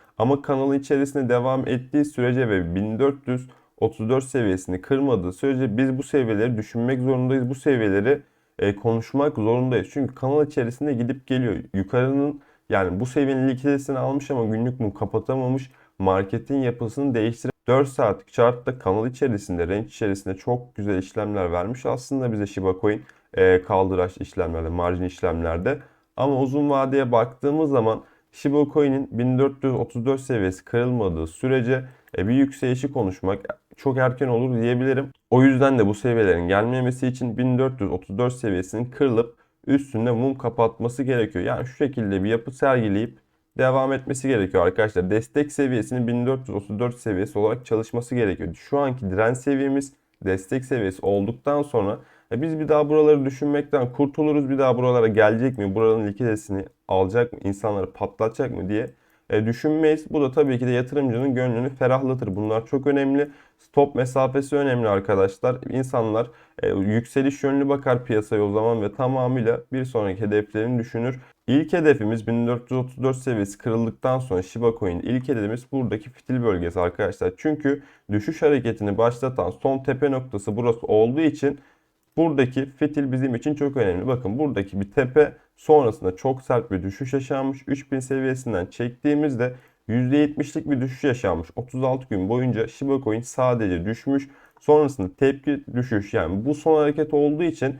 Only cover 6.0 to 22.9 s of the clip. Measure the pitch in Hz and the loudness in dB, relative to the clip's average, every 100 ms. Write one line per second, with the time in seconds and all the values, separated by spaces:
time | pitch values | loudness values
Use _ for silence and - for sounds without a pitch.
6 | - 147 117 104 117 110 107 117 120 131 | -2 0 0 0 0 -2 -4 -4 -2 0
7 | 127 131 127 135 123 131 151 127 107 98 | 0 0 0 0 -2 -2 0 2 2 2
8 | 107 143 - _ _ - 101 101 117 113 | 2 0 -4 _ _ -2 -2 0 0 -2
9 | 113 135 147 147 107 120 127 117 - 143 | -2 -2 0 0 0 2 2 0 -2 -4
10 | 131 - 131 147 147 147 117 123 147 123 | -4 -4 0 0 0 0 -4 -2 -4 -2
11 | 120 135 - 131 120 90 - 95 95 123 | -2 -4 -4 -2 0 -2 -4 -4 -2 0
12 | 131 139 143 147 - _ - 104 92 90 | 2 2 0 -4 -14 _ -2 0 0 -2
13 | 127 156 139 131 131 127 139 143 139 131 | -2 0 2 2 0 0 0 0 -2 -4
14 | 127 139 139 135 110 110 120 127 107 - | -2 -2 -2 -2 0 0 -2 -2 -4 -4
15 | 104 113 113 131 127 135 131 _ _ - | -4 -2 -2 -2 0 -2 -6 _ _ -2
16 | 95 95 98 117 117 139 127 123 117 110 | 2 2 0 -4 -2 -2 0 -2 -6 -4
17 | 143 117 110 117 - - - 131 139 - | -2 0 0 -2 -8 -4 2 4 2 2
18 | 117 95 - - 120 123 - 127 95 98 | 0 0 -4 2 4 2 -4 -4 0 0
19 | 117 127 139 104 101 87 85 101 117 - | -2 0 0 0 -2 -2 -2 -2 -4 -4
20 | 110 98 - 92 - 127 127 - 101 113 | -2 -2 -4 -6 -4 -4 -6 -6 -2 -2
21 | - 110 104 104 87 87 95 127 127 127 | -2 -6 -4 -2 -2 -2 -4 -4 -4 -6
22 | - 135 123 107 101 - 95 92 104 | -4 -4 -2 -2 -4 -2 -2 0 0